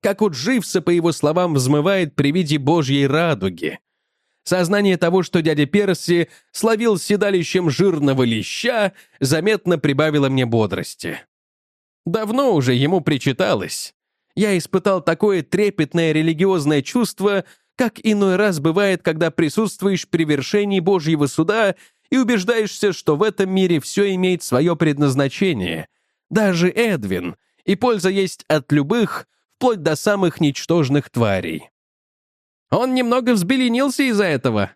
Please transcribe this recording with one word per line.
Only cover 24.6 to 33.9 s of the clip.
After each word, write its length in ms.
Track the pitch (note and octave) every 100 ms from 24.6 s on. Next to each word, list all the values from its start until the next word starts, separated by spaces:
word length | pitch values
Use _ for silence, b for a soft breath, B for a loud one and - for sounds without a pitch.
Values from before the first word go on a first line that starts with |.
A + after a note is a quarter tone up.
| E3 E3
предназначение. 1120 | E3 C#3 C#3+ B2+ C#3 - F#3+ C3 F2+ E2 D2+ _ _ _ _
Даже 400 | F#3+ G#3 E3+ F3+
Эдвин, 680 | G#3 A#3 E3+ G#2 F#2 F2 - _ _
и 120 | - G3
польза 320 | B3 G#3+ F#3
есть 360 | G3 F#3+ - -
от 240 | D#3 -
любых, 540 | D3 C#3+ A#3 G3 - - _ _ _
вплоть 260 | B3 G#3+
до 140 | D#3 D#3
самых 440 | - G3+ F#3 -
ничтожных 680 | D3+ C#3 - E3+ C3+ C#3+ -
тварей. 600 | - A2+ F#2+ E2+ D#2 - _ _ _ _ _ _ _ _ _ _
Он 240 | F3+ B3+
немного 400 | B3+ A#3+ B3 A#3+
взбеленился 680 | A3+ F3 C4 B3+ A#3 C#4